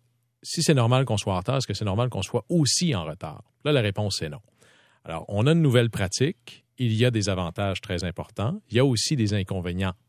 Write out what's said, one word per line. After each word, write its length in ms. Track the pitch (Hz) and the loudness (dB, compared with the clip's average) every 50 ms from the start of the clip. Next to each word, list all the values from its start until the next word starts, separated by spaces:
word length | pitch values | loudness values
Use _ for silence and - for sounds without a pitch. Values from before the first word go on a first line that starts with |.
| _ _ _ _ _ _ _ _ | _ _ _ _ _ _ _ _
si 200 | - - - 170 | -14 -10 -4 -2
c'est 100 | 156 - | 2 4
normal 320 | 151 131 117 117 127 131 139 | 4 4 4 4 4 2 2
qu'on 140 | - 110 101 | 2 -2 -2
soit 160 | - 104 95 | -2 -2 -2
en 40 | 90 | -2
retard, 200 | 92 - 131 135 | -2 -2 -2 -2
est-ce 80 | - | -2
que 80 | - 98 | -4 -6
c'est 100 | - 107 | -4 -4
normal 240 | 98 95 110 123 123 | -2 0 0 -2 -2
qu'on 140 | - 95 | -2 -6
soit 240 | 92 - - 120 - - | -6 -4 -4 -4 -2 0
aussi 460 | 170 170 147 - - - 180 165 123 | 2 2 2 2 2 0 0 0 -2
en 100 | 90 78 | -2 -4
retard ? 380 | 78 76 - - 78 76 - - _ _ _ - | -6 -10 -10 -10 -12 -12 -14 -18 _ _ _ -2
Là, 60 | 147 | 2
la 100 | 151 131 | 2 2
réponse, 340 | 107 104 95 - 107 98 - - | 2 2 0 -2 -2 -4 -4 -4
c'est 120 | 82 76 | -6 -8
non. 100 | 73 71 - _ _ _ _ _ _ _ _ _ _ _ - | -10 -12 -16 _ _ _ _ _ _ _ _ _ _ _ -14
Alors, 220 | 80 82 80 - - | -10 -10 -10 -8 -4
on 180 | 101 101 117 | 0 2 4
a 60 | 147 | 4
une 80 | 165 170 | 6 6
nouvelle 300 | 156 139 117 123 117 113 | 6 6 6 6 4 4
pratique. 720 | - 95 98 90 - - 123 - - _ - - - - _ _ _ - | 0 -2 -4 -2 0 0 0 0 -2 _ -14 -20 -20 -20 _ _ _ -2
Il 160 | 127 117 110 | 0 0 2
y 100 | 110 120 | 4 2
a 60 | 127 | 2
des 180 | 120 107 95 98 | 2 0 0 0
avantages 540 | 95 92 90 82 - - 101 98 90 - | -2 -2 -2 -4 -4 -4 -4 -4 -4 -6
très 220 | - - 92 87 90 | -6 -6 -4 -4 -4
importants. 580 | 87 87 - 78 - - - 101 123 185 214 _ - | -4 -6 -8 -12 -10 -6 -4 -4 -4 -4 -6 _ -2
Il 80 | 101 120 | 0 2
y 20 | |
a 40 | 135 | 2
aussi 300 | 143 120 107 - - 156 | 2 2 0 0 -2 0
des 180 | 127 110 101 104 | 0 0 0 0
inconvénients 580 | 101 92 - 98 92 85 90 87 92 95 95 90 _ _ | -2 -2 -4 -4 -6 -4 -4 -4 -2 -2 -4 -4 _ _